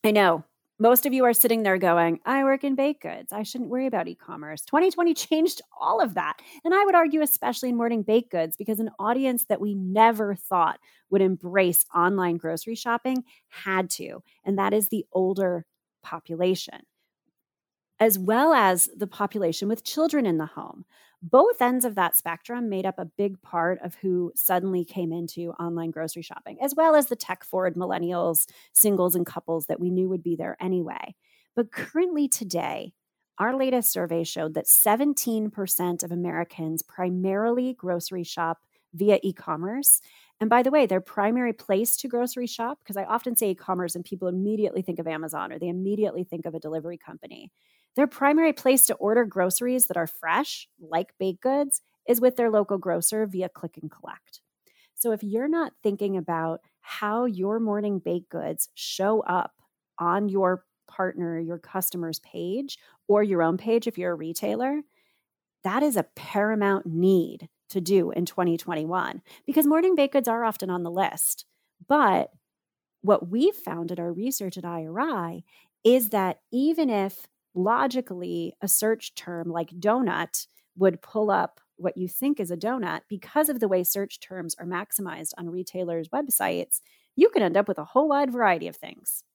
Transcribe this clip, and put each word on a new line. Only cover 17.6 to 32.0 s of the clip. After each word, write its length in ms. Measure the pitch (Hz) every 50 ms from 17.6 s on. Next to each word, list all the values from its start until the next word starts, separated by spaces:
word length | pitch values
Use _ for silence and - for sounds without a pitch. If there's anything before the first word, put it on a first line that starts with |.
| _ _ _ _ _ _ _ _
as 180 | 214 220 202 196
well 340 | 185 185 220 240 277 320
as 380 | 320 262 214 190 185 180 - - - -
the 80 | 208
population 640 | 190 - - 208 196 - 214 196 165 165 - 202 202
with 160 | 220 226 -
children 420 | - - - 311 320 311 294 247
in 140 | 202 170 160
the 80 | 156 151
home. 380 | - 151 156 - - - - _ _ _ _ _ _ _ -
Both 380 | 170 - 262 330 466 480 -
ends 240 | 254 247 254 254 240
of 80 | 247 208
that 240 | 196 180 170 - -
spectrum 500 | - 170 165 160 _ - 240 240 240 220
made 160 | 196 190 190
up 140 | 190 185 -
a 80 | 175
big 340 | 160 _ - 202 202 190 185 _
part 340 | - - 170 165 170 185 - -
of 100 | 175 -
who 380 | - - 190 180 180 175 170 -
suddenly 480 | - - - 180 180 180 196 185 180 170
came 300 | - - 190 175 165 165
into 380 | 175 170 165 - - 170 170 - -
online 320 | 170 170 170 170 165 165
grocery 320 | 160 156 160 160 - 170 165
shopping, 340 | - - - _ - - -
as 140 | 247 277 277
well 220 | 294 320 330 311
as 100 | 302 277
the 100 | - 240
tech-forward 600 | 226 - - 185 - - - - 185 185 180 165
millennials, 720 | 175 185 180 185 175 170 170 180 175 175 170 165 156 - - - - - _ _
singles, 400 | - - 214 202 185 180 180 175
and 100 | 180 175
couples 440 | - - 175 - - 165 165 147 -
that 120 | - -
we 120 | 175 180
knew 180 | 180 185 185 185
would 140 | 190 180 170
be 120 | 175 170
there 220 | 160 165 - - _
anyway. 540 | - 185 185 180 165 - - - - - - _ _ _ _ _ _ _ _
But 160 | - 233 214
currently 560 | - - - - - 311